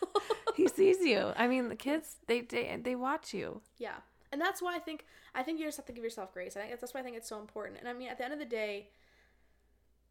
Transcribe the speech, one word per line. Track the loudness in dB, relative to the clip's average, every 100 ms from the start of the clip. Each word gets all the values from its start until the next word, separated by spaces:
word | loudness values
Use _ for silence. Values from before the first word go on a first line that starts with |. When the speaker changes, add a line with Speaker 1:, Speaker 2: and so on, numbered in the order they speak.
| 0
Speaker 1:
<laughs> | 0 2 0 0 4
Speaker 2:
He | 2
sees | 8 8 8
you. | 6 6 4 4
I | 4
mean, | 4 2
the | -2
kids, | 0 0 -2 -10 0
they, | 0
they, | 2 -2 -2 -2
they | -2 0
watch | 0 -2 -2
you. | -6 -4 -8 -14 _
Speaker 1:
Yeah. | -8 -8 -14 _ _
And | 0
that's | 0 0
why | -2 -2
I |
think, | -6 -10 -12 -20 -8
I | -6
think | -4 -2
you | -4
just | -6
have | -10
to |
give | -8
yourself | -6 -6 -8
grace. | -8 -8 -6
I |
think | -6
that's, | -6
that's | -6
why | -6
I |
think | -6 -8
it's | -8
so | -10
important. | -8 -6 -6 -6
And | -8
I |
mean, | -6 -6
at | -4
the |
end | -4
of | -4
the |
day, | -2 0 0 -2 -8 -20 -20 -20 _ _ _ _ _ _ _ _ _